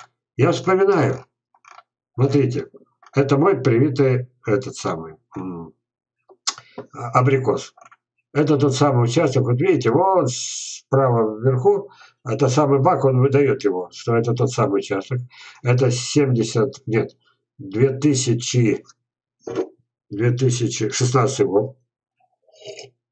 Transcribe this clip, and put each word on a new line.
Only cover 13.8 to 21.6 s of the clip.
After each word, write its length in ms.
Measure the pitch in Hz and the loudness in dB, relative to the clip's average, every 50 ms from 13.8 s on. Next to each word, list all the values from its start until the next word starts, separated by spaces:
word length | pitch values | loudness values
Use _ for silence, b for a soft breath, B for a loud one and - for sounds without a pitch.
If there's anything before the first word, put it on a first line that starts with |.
| 90 - | -6 -10
что 240 | - - - 120 117 | -14 -10 -4 -2 0
это 180 | 117 117 120 120 | 0 0 0 -2
тот 160 | 120 113 101 | -2 -2 -2
самый 300 | - 123 110 98 98 98 | 0 -2 -2 0 0 -2
участок. 400 | - - 98 95 - - 127 - - B B B B B B B | -4 -4 -6 -6 -6 -6 -8 -8 -8 B B B B B B B
Это 300 | - 120 123 127 135 117 | -2 0 2 2 2 0
семьдесят, 920 | 120 - - - - 151 139 131 120 113 110 - - 113 104 95 - - _ | 0 -2 -6 -2 0 0 2 2 2 0 -2 -2 0 0 0 -2 -4 -8 _
нет, 300 | 110 107 113 - - - _ _ _ _ _ _ _ _ - | -2 -2 -2 -2 -4 -8 _ _ _ _ _ _ _ _ -18
две 320 | 107 98 104 113 135 135 123 | -14 -8 -2 0 0 0 0
тысячи, 880 | 127 147 151 135 123 - 123 107 - - - - 123 117 104 98 - - - _ _ _ _ _ _ _ _ _ _ _ - - - - - - _ _ _ _ _ _ _ | 0 0 0 0 0 0 -2 -2 -2 -4 -2 0 0 2 2 0 -2 -6 -14 _ _ _ _ _ _ _ _ _ _ _ -10 -8 -8 -8 -8 -12 _ _ _ _ _ _ _
две 220 | 104 101 117 123 | -6 -2 -2 -2
тысячи 580 | 123 123 131 123 - - 117 104 - - 110 104 | 0 0 0 0 0 0 -4 -4 -4 -4 -6 -4
шестнадцатый 560 | - - 123 123 135 127 110 - - - 98 | -2 -2 -2 0 2 2 0 0 0 -2 0
год. 320 | 90 95 104 | 0 0 0